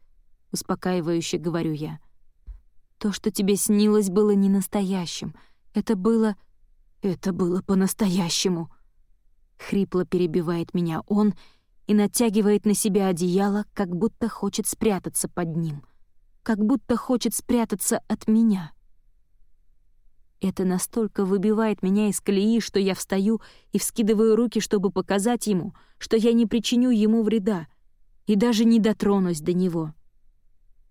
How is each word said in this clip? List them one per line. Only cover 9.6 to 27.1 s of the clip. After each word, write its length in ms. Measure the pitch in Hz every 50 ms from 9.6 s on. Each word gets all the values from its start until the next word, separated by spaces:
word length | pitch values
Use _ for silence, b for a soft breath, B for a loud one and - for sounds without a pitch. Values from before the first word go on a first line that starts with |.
| - - - 202 190 - - 180 175
перебивает 680 | - - 180 180 160 156 180 160 170 175 170 165 - -
меня 280 | 180 175 165 160 160 -
он 280 | - 208 202 208 208 190 b b b b b b b _ _ -
и 80 | - 208
натягивает 720 | 208 208 196 - - 240 226 190 220 196 208 208 202 -
на 100 | 214 202
себя 320 | - - 214 185 208 190
одеяло, 580 | 190 180 156 180 180 175 196 202 202 196 208 208 - -
как 200 | - 202 175 180
будто 340 | 165 220 226 - - 233 214
хочет 380 | - - 202 202 - - 202
спрятаться 600 | - - - - 220 196 175 - 165 - - - 165
под 280 | - 180 175 165 151
ним. 280 | 170 165 160 147 143 - _ _ _ - _ _ - _ _ _ _
Как 160 | - - 220 196
будто 380 | 214 214 269 240 - - 240
хочет 360 | 220 - - 254 220 - 226
спрятаться 680 | - - - - 240 240 226 - 208 - - - 226 - - -
от 180 | 214 - -
меня. 460 | - 220 226 226 220 202 190 160 156 - _ _ _ - _ _ _ _ _ _ _ _ _ - - - _ _ - _ _ _ _ _ _ _ - - _ - _ _ -
Это 220 | - 190 - - 185
настолько 600 | 185 180 180 - - - 240 220 196 - - 196
выбивает 600 | 185 196 202 180 214 214 214 226 214 202 - -
меня 240 | 185 196 208 214 208
из 120 | 185 -
колеи, 380 | - - 202 190 202 220 233 226
что 220 | - - - 196
я 160 | 196 190 185
встаю 440 | - - - 190 196 196 214 226 208 B B B B B B
и 80 | B 196
вскидываю 560 | - - - - 220 202 226 202 226 220 214
руки, 240 | 220 247 220 - 220
чтобы 320 | 185 - 214 202 180 196
показать 560 | - 185 180 - 190 202 190 240 240 226 -
ему, 260 | 214 196 175 - 202 - b b b b b
что 180 | - - 226
я 160 | 226 202 240
не 140 | 233 233 233
причиню 440 | 202 240 233 - - 247 240 247 254
ему 320 | 240 208 214 214